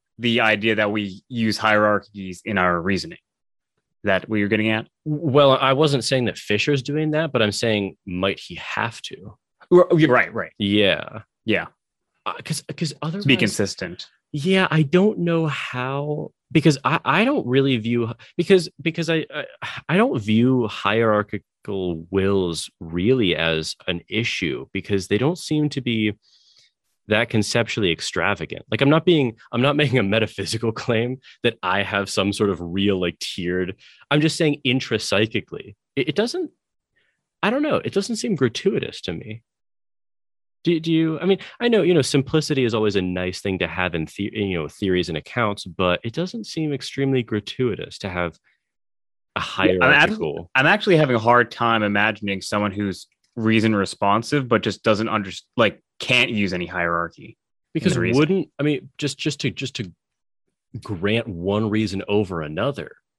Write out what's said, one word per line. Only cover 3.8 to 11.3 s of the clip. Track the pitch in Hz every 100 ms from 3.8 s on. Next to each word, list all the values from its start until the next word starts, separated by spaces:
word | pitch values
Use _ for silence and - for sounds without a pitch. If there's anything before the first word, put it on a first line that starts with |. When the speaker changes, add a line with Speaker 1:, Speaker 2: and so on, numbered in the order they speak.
| _ _ 101
Speaker 1:
that | 95 -
what | 107
you're | 101
getting | 107 107
at? | 110 - _
Speaker 2:
Well, | 156 147 160 143 139
I | 131 135
wasn't | 135 156 139
saying | - 131
that | 113 -
Fisher's | - 104 - 143
doing | 135 151 151
that, | 151 160
but | 123
I'm | 104
saying, | - 117 104 98 -
might | - 90 98 -
he | - 85
have | - - 113 -
to? | - - 101 - _ _ -
Speaker 1:
R-, | 180 175 165
you're | 151
right, | 123 85
right. | 107 82 -
Speaker 2:
Yeah. | 101 104 98 76 50 110 -